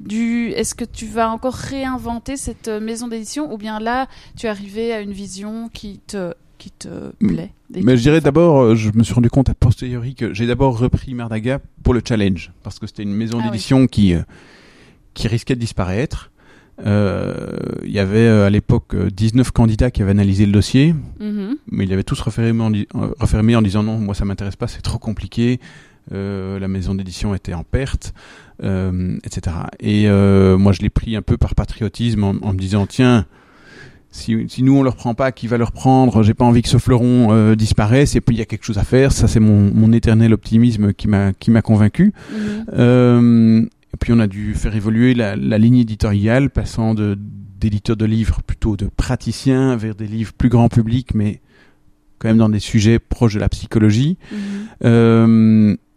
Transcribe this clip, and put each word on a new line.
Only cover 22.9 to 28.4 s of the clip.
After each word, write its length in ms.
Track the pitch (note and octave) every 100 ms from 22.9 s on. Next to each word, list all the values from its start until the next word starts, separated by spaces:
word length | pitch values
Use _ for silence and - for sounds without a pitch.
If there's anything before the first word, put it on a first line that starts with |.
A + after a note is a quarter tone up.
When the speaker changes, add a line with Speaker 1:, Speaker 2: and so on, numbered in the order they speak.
| B2+
Speaker 2:
euh, 160 | G#2+ -
refermé 340 | - G#2+ A2
en 80 | A#2
disant : « 200 | G#2 G#2+
Non, 140 | G#2+ A2
moi 160 | G2+
ça 100 | G2+
m'intéresse 320 | G2+ F#2+ G2+ -
pas, 100 | A#2
c'est 160 | -
trop 160 | - A#2
compliqué, 600 | A#2 G2+ G2 - A#2+ B2 - - - _ -
euh, 460 | G2 G2 G2 F#2+ G2
la 80 | F#2+
maison 300 | F#2+ F2+ G2
d'édition 360 | F#2 F2 G#2+
était 220 | F#2+ -
en 80 | E2+
perte, 500 | E2 B2 C#3 - - - - -